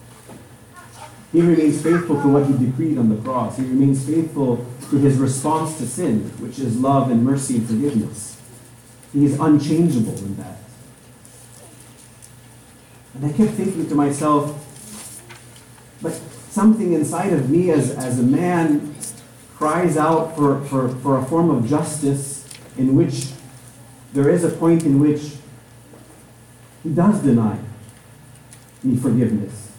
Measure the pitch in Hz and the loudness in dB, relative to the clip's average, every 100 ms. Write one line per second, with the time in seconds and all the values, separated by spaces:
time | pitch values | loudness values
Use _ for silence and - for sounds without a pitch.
0 | - - - - - - - - - - | -20 -20 -20 -20 -20 -20 -20 -20 -20 -20
1 | - - - 165 170 156 151 143 160 170 | -20 -20 -2 2 4 4 2 2 0 0
2 | - 143 139 143 139 120 127 135 160 131 | 0 0 2 4 4 2 0 0 -2 0
3 | 110 104 131 127 110 - 127 131 139 135 | 0 0 -2 -4 -4 -4 -2 2 2 2
4 | 143 160 156 147 131 113 - - - 139 | 0 -2 -2 -2 -2 -2 -6 -14 -4 2
5 | 139 127 131 - 156 156 160 - 113 - | 2 2 0 -2 -2 -2 -2 -6 -8 -4
6 | 170 107 - - - - 123 113 131 139 | -2 -2 -4 -10 -12 -6 -4 -2 2 2
7 | 127 117 127 139 - 120 104 110 143 117 | 2 2 2 0 0 -2 -2 -2 0 0
8 | 92 - - - - - - - - - | -4 -8 -16 -18 -20 -20 -20 -20 -20 -20
9 | - 143 143 143 160 147 - 156 170 127 | -6 2 2 2 4 4 4 2 2 2
10 | 107 - 98 98 - - - - - - | -2 -4 -8 -10 -12 -16 -20 -20 -20 -20
11 | - - - - - - - - - - | -20 -20 -20 -20 -20 -20 -20 -20 -20 -20
12 | - - - - - - - - - - | -20 -20 -20 -20 -20 -20 -20 -20 -20 -20
13 | - 135 147 220 214 - 185 170 139 147 | -20 -8 -4 0 0 0 -4 -4 -4 0
14 | 143 143 156 147 143 - - - - - | 0 0 0 0 -2 -6 -16 -20 -20 -20
15 | - - - - - - - - - - | -20 -20 -20 -20 -20 -20 -20 -20 -20 -12
16 | 165 - - - - - 214 214 180 165 | -10 -10 -14 -20 -10 2 4 4 2 0
17 | 143 165 196 170 131 165 180 151 123 - | 0 -4 -2 0 2 2 2 2 0 -4
18 | 127 123 123 151 180 175 160 147 - - | -4 0 2 2 0 0 2 0 -2 -10
19 | - - - - - - 151 170 175 156 | -14 -16 -20 -20 -20 -6 -2 0 0 2
20 | 156 160 165 147 143 131 - 135 127 - | 2 2 0 0 0 0 -2 -2 -2 -2
21 | 139 131 - 165 170 127 113 151 165 - | 0 0 0 2 2 2 0 -2 -2 -4
22 | 139 139 - - - - - 131 131 139 | -2 -2 -4 -12 -16 -20 -16 -4 2 4
23 | 170 - - - - - - - - - | 2 -2 -8 -12 -18 -20 -20 -20 -20 -20
24 | - 139 143 175 160 - 165 165 147 139 | -8 0 2 4 2 0 2 4 4 4
25 | 151 147 - - - - - - - - | 4 2 -4 -14 -18 -20 -20 -20 -20 -20
26 | - - - - - - - - 165 160 | -20 -20 -20 -20 -20 -20 -20 -14 -4 2
27 | 196 - 135 117 110 - - - - - | 2 2 2 2 2 -2 -10 -16 -20 -20
28 | - - - - - - - - 131 117 | -20 -20 -20 -20 -20 -20 -20 -6 -2 0
29 | 131 113 117 107 - - - | 0 2 2 0 -4 -10 -18